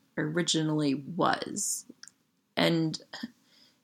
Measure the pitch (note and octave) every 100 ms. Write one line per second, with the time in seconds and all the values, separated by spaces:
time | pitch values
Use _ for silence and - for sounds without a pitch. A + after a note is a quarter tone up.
0 | _ - D3+ E3 E3+ D#3+ D#3 D3+ C#3+ C3+
1 | C3+ E3+ - - - - - - - -
2 | - - _ _ _ - E3+ E3 D#3+ -
3 | - - - - _ _ _ _